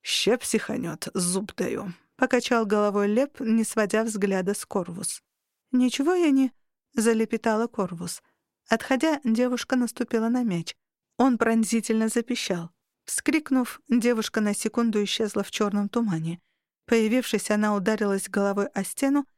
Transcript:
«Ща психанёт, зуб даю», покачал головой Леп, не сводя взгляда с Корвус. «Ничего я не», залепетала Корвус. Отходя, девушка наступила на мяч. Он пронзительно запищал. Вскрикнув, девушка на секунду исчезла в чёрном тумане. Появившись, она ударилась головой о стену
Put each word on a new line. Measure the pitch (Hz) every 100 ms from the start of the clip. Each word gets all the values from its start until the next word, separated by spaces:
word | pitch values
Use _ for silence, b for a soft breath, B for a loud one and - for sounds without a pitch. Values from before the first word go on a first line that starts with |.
«Ща | - - - 240
психанёт, | - 220 - - 170 165 -
зуб | - 175 185 202 -
даю», | 180 - 202 - _ -
покачал | 254 247 - 233 214
головой | 208 208 202 202
Леп, | 220 285 -
не | 220 226 214
сводя | - 208 220
взгляда | 226 208 196 190 185
с | 202 -
Корвус. | 202 180 170 - - _ _ _ _ _
«Ничего | 254 247 - 285
я | 359 330
не», | 269 262 _ _ _ _
залепетала | 233 226 220 220 226 233 214 233
Корвус. | - 180 170 175 - _ _ _ _ _
Отходя, | 226 - 262 320 302
девушка | 240 226 247 247 - 262
наступила | 240 - 240 226 226
на | 254
мяч. | 240 170 165 - _ _ _ -
Он | 262 240
пронзительно | 226 226 214 226 - 220 220
запищал. | 233 233 240 - 175 170 _ _ _ -
Вскрикнув, | - - 302 302 262 240 - -
девушка | 247 233 226 220 220
на | 208 202
секунду | 220 240 233 208
исчезла | 202 - 214 208
в | 196
чёрном | - 208 202 202
тумане. | 240 226 165 160 175 _ _ _ _ -
Появившись, | 226 220 247 - 208 -
она | 208 214 208
ударилась | 190 220 208 196 -
головой | 208 202 196 196
о | -
стену | 190 - 277 285 277